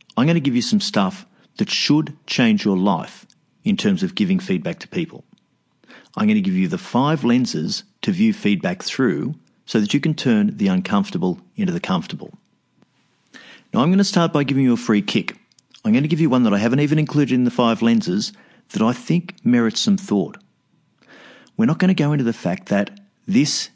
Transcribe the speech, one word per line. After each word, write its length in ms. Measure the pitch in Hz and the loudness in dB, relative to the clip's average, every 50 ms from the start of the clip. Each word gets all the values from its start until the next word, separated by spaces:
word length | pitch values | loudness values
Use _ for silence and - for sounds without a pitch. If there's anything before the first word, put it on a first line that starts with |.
| _ - - | _ -6 -2
I'm 100 | 113 131 | 0 2
gonna 140 | 160 170 165 | 2 2 2
give 160 | 135 139 120 | 0 0 0
you 60 | 123 | 0
some 180 | 107 - 110 98 | 0 2 0 0
stuff 460 | - - - 104 95 92 - - - - _ _ _ _ _ - | 0 0 0 0 0 -2 -4 -8 -14 -20 _ _ _ _ _ -6
that 120 | 107 - | -4 -2
should 460 | - - - - 147 156 147 147 - - _ | -2 -2 0 2 2 2 0 -2 -8 -14 _
change 380 | - - - 120 113 107 98 - | -6 -2 2 2 2 2 2 2
your 120 | 104 95 | 0 0
life 480 | 92 95 104 87 76 76 - - - - _ _ _ _ _ _ _ - | 2 2 0 0 -2 -4 -10 -16 -20 -20 _ _ _ _ _ _ _ -2
in 120 | 110 98 | -2 -2
terms 260 | - - 104 95 80 | 0 0 0 0 0
of 140 | 95 85 - | -2 -4 -2
giving 240 | - 104 90 95 90 | -2 0 0 0 0
feedback 400 | - - 92 82 78 82 80 - | 0 -2 -4 -4 -4 -6 -10 -10
to 80 | - - | -12 -10
people. 360 | - - - - - - - _ _ _ _ _ _ _ _ _ _ _ _ - - - - _ - | -6 -6 -6 -6 -10 -16 -20 _ _ _ _ _ _ _ _ _ _ _ _ -20 -20 -20 -20 _ -4
I'm 100 | - 107 | 0 0
gonna 140 | 107 107 107 | 2 2 2
give 160 | 92 98 92 | 0 0 0
you 100 | 92 92 | 0 0
the 120 | 82 92 87 | 0 -2 -6
five 440 | - - - 123 139 151 160 143 | -6 -4 -2 0 0 0 0 0
lenses 640 | - 120 120 127 123 - - 78 80 - - - - _ _ _ | 2 2 2 2 0 0 -2 -4 -4 -4 -6 -8 -10 _ _ _
to 80 | - 107 | -4 -2
view 220 | 90 90 113 110 | 0 2 2 2
feedback 500 | 98 - - 101 101 80 92 87 90 - | 2 0 0 0 0 0 -2 -4 -6 -6
through 540 | - - - - 131 101 76 73 80 151 156 - _ _ _ _ _ | -8 -6 -2 0 0 0 0 -2 -4 -6 -8 -10 _ _ _ _ _
so 160 | - - 110 | -4 -2 -2
that 140 | 104 - - | 0 0 0
you 60 | 139 | 0
can 140 | - 160 143 | 0 -2 -2
turn 420 | - - 123 113 104 101 104 - | 0 0 2 2 2 2 0 0
the 100 | - 101 | 0 0
uncomfortable 720 | 95 92 90 90 - 107 101 98 - - 82 90 90 87 - - _ _ | 0 0 0 0 0 0 -2 -2 -2 -4 -2 -2 -2 -4 -4 -10 _ _
into 160 | 113 98 90 | -4 -4 -2
the 60 | 85 85 | -4 -4
comfortable. 580 | - - 92 - - - - - - - - - _ _ _ _ _ _ _ _ _ _ _ _ _ _ _ _ _ _ - - - - - - _ _ | -4 -4 -4 -4 -4 -6 -12 -14 -14 -18 -20 -20 _ _ _ _ _ _ _ _ _ _ _ _ _ _ _ _ _ _ -20 -20 -20 -20 -20 -20 _ _
Now, 80 | - 113 | 0 2
I'm 100 | 139 170 | 2 4
gonna 140 | 190 202 196 | 4 4 2
start 280 | - - 175 170 160 | 2 2 2 2 2
by 100 | - 143 | 2 0
giving 220 | 139 127 135 139 131 | 0 0 0 2 2
you 80 | 123 | 2
a 40 | 117 | 2
free 240 | 117 - - 107 101 | 2 2 2 2 2
kick. 360 | 101 - - 104 - - - _ _ _ _ _ _ _ - - - | 2 0 -2 -2 -4 -6 -10 _ _ _ _ _ _ _ -16 -6 0
I'm 80 | 110 | 0
gonna 160 | 110 131 151 151 | 2 2 2 0
give 120 | 165 151 | 0 2
you 80 | 165 127 | 2 2
one 140 | 127 127 | 4 2
that 100 | 120 107 | 2 2
I 60 | 104 101 | 2 2
haven't 220 | 110 113 131 143 | 0 0 2 0
even 180 | 147 143 156 156 | 0 2 2 0
included 360 | 151 - - 147 139 113 131 | 0 0 0 0 0 2 2
in 100 | 123 123 | 0 0
the 60 | 120 | 0
five 300 | - 127 120 113 110 - | 0 2 2 2 2 2
lenses 520 | 117 117 117 113 - 90 92 104 - - - - - _ _ _ _ - | 2 2 2 2 0 0 -2 -2 -4 -6 -10 -16 -20 _ _ _ _ -8
that 120 | - - | -4 -2
I 100 | 110 117 | 0 0
think 440 | 123 - - - 165 175 175 - - _ - | -2 -2 -2 -2 -2 -2 -2 -6 -10 _ 0
merits 360 | 117 123 120 117 110 - - | 0 2 2 2 0 -2 -2
some 160 | - 104 98 | 0 0 0
thought. 400 | 92 - - 104 98 80 69 - - _ _ _ _ _ _ _ _ _ _ _ _ _ - - - - - - - - _ _ | 0 0 -2 -2 -2 -2 -4 -8 -16 _ _ _ _ _ _ _ _ _ _ _ _ _ -20 -20 -20 -20 -20 -20 -20 -20 _ _
We're 100 | - 113 | 0 0
not 120 | 139 160 - | 0 0 2
gonna 160 | 185 185 180 | 2 2 2
go 180 | 156 147 147 | 2 2 2
into 120 | 151 139 120 | 0 0 0
the 80 | 117 | -2
fact 340 | 113 - - 87 92 - - | -2 -2 -4 -4 -4 -4 -4
that 320 | - 101 101 101 - - - - _ _ _ _ | -2 -2 0 -2 -2 -8 -16 -20 _ _ _ _
this 440 | - 95 131 147 143 - - - - _ | 0 2 2 2 2 -2 -4 -6 -10 _